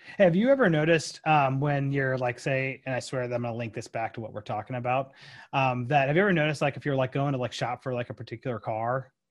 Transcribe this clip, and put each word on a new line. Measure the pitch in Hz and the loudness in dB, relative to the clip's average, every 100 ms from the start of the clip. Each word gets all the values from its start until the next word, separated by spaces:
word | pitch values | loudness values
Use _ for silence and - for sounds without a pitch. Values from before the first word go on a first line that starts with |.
| - - | -6 2
Have | 185 175 | 4 6
you | 247 | 4
ever | 277 208 | 4 4
noticed, | 156 156 165 - - 156 | 4 4 4 2 -4 2
um, | 151 135 135 | 4 4 2
when | 147 143 139 | 0 0 0
you're, | 139 131 131 | 0 0 0
like, | 123 123 | -2 -2
say, | 147 131 135 127 135 | -2 -2 -2 -6 -6
and | |
I | 123 | -6
swear | - 135 123 | -4 -4 -2
that | |
I'm | 120 | -2
gonna | 120 113 | -4 -6
link | 117 | -6
this | 117 - | -8 -8
back | 120 110 | -6 -6
to | - | -6
what | 107 | -10
we're | 107 | -10
talking | - 107 107 127 | -8 -6 -6 -4
about, | 123 131 135 - - - - | -2 -2 -2 -10 -20 -20 -4
um, | 139 131 123 123 | 0 2 0 2
that | 147 135 | 2 4
have | 156 | 4
you | |
ever | 208 | 4
noticed, | 170 151 143 | 4 2 0
like, | 147 131 | -2 -2
if | 147 | -2
you're, | 135 | 0
like, | 131 | 0
going | 139 143 | 0 -2
to, | 131 | -2
like, | 123 | -4
shop | - 120 123 | -4 -6 -6
for, | 135 123 | -4 -4
like, | 120 | -6
a | |
particular | 113 117 113 131 113 | -10 -12 -10 -6 -6
car, | - 110 117 131 131 _ _ | -6 -4 -2 -2 -4 _ _